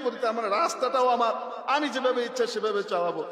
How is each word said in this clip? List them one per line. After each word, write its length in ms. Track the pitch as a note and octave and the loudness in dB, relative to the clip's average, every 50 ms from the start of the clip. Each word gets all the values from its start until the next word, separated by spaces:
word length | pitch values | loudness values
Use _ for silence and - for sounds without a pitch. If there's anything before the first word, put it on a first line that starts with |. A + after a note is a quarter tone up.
| C4+ | -2
করি, 120 | B3 A#3 - | -4 -2 0
তার 120 | B3 A3+ | -2 0
মানে 160 | A3 A#3 A3+ G3+ | 0 0 0 0
রাস্তাটাও 600 | G3 G#3+ E4 E4+ - - B3+ B3 C4 C4 B3+ B3 | 2 2 2 0 0 0 -2 0 2 4 4 4
আমার, 240 | A#3+ A#3 A#3 A3+ G#3 - - - - - - | 4 4 2 0 0 -2 -6 -8 -10 -8 -2
আমি 220 | - C4 D4+ D4+ C#4 | 0 0 2 0 0
যেভাবে 360 | A3+ C4 B3 B3+ A#3+ B3 A#3+ | -2 0 2 2 2 2 -2
ইচ্ছা 220 | A#3 B3+ C4 A#3 | -2 0 -2 -2
সেভাবে 360 | - - G#3+ G3+ A3 G#3 G3+ | 0 0 -2 -2 0 -2 -2
চালাবো", 420 | G3 - G3+ F3 F3 F3 D#3+ D#3+ D3+ - | -2 -2 -2 0 0 0 -2 -4 -6 -8